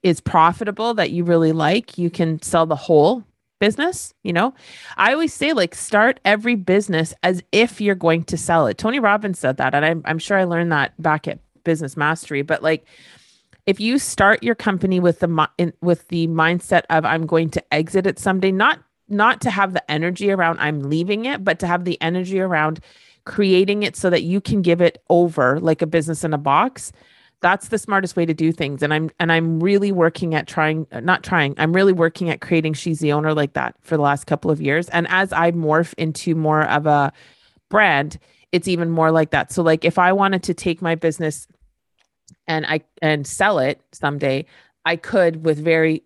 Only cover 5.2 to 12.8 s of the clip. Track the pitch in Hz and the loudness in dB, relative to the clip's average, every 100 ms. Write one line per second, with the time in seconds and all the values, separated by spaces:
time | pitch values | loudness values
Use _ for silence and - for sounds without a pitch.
5.2 | 330 - 285 285 175 - - 208 233 - | -2 -2 -2 0 -2 -4 0 4 4 2
6.2 | 190 208 233 233 185 196 208 160 160 - | 0 2 0 -2 2 2 2 -2 -2 -2
7.2 | 180 185 - 202 233 - 208 190 165 165 | -2 -2 0 2 2 0 -2 0 2 0
8.2 | 165 165 - 165 127 - 214 269 214 208 | -2 -6 0 2 2 0 -4 0 0 0
9.2 | 208 180 131 135 131 139 156 165 - 160 | -2 -4 -4 -2 0 0 0 -2 -4 -6
10.2 | - 196 185 170 170 151 135 - 165 156 | 0 0 0 0 0 0 -2 -2 -2 -2
11.2 | - - _ _ 170 160 147 156 147 160 | -4 -12 _ _ -4 -2 -4 -4 -2 -2
12.2 | - 139 147 160 156 160 | -4 -6 -2 -2 0 -2